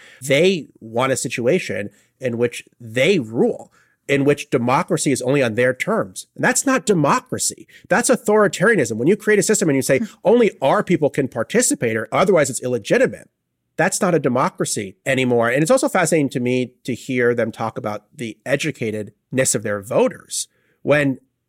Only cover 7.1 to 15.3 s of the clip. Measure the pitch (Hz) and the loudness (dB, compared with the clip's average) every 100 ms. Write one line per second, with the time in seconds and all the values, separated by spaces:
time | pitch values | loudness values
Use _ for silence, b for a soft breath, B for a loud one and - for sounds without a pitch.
7.1 | 240 - 107 - - - B B 190 - | 0 -2 -6 -6 -8 -18 B B 0 2
8.1 | 247 - 214 202 - 190 214 120 110 127 | 0 2 2 2 2 2 2 0 0 0
9.1 | 208 - 208 175 208 175 135 123 135 B | 2 2 2 2 2 2 0 2 0 B
10.1 | B - 240 214 - 135 190 202 175 180 | B 2 4 4 2 0 2 2 0 0
11.1 | - 131 120 113 208 247 294 117 110 113 | 0 -4 -4 -2 0 0 0 -2 -2 -2
12.1 | 135 190 180 139 123 127 123 98 165 247 | 0 2 4 2 -2 -4 -4 0 2 2
13.1 | 98 - _ _ _ _ - 170 - 190 | -2 -18 _ _ _ _ -2 -2 0 0
14.1 | 165 139 123 165 - 160 - 98 - - | 0 0 0 -2 -2 -6 -6 -8 -10 -4
15.1 | 131 131 | 0 2